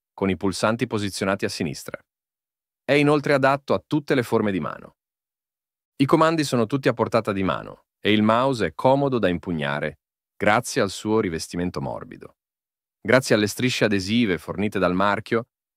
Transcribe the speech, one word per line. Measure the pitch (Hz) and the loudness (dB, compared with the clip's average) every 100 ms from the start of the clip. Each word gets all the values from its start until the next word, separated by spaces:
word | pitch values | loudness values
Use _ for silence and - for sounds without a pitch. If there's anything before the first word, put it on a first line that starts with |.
| _ | _
con | - 98 | -4 -2
i | 92 | 0
pulsanti | 101 87 110 113 117 | -2 0 0 0 -2
posizionati | 110 101 - 98 98 104 | -4 -4 -4 -4 -2 -4
a | |
sinistra. | - 87 67 - - _ _ _ _ _ _ _ _ | -4 -6 -8 -12 -16 _ _ _ _ _ _ _ _
È | - | 0
inoltre | 143 147 147 143 | 4 4 2 2
adatto | 143 135 143 - | 2 2 2 0
a | 98 - | -2 -2
tutte | 151 - 139 | -4 0 -2
le | |
forme | 117 113 107 | 0 0 0
di | 95 | -2
mano. | - - - _ _ _ _ _ _ _ _ _ _ - | -6 -10 -16 _ _ _ _ _ _ _ _ _ _ -2
I | 139 | 2
comandi | 156 160 165 | 4 4 2
sono | 143 123 110 | 0 0 0
tutti | 139 135 | 0 0
a | |
portata | 120 110 117 110 | 0 0 0 0
di | 98 | -2
mano | 92 60 52 50 _ _ | -2 -2 -6 -16 _ _
e | 98 | 2
il | 107 | 4
mouse | 107 113 135 127 90 | 4 2 2 0 -4
è | |
comodo | - 131 139 143 123 | 0 2 2 2 0
da | 95 | 0
impugnare | 87 - 80 71 71 76 - _ _ _ - | -2 -4 -4 -4 -4 -6 -8 _ _ _ -4
grazie | 98 110 - - | 0 0 0 -2
al | 101 | -2
suo | - 110 110 | -4 -2 0
rivestimento | 98 80 - 85 90 76 | 0 -4 -8 -6 -6 -6
morbido. | 67 57 - 50 - _ _ _ _ _ _ _ | -8 -8 -14 -18 -20 _ _ _ _ _ _ _
Grazie | 104 127 - 113 | 2 4 4 2
alle | 104 | 2
strisce | - 123 - 113 | 0 -2 0 0
adesive | 101 90 117 113 82 | 0 0 0 0 -2
fornite | - 80 104 104 | -4 -4 -4 0
dal | 90 | 0
marchio, | 92 101 101 - 117 117 _ _ | 2 0 0 -2 -4 -4 _ _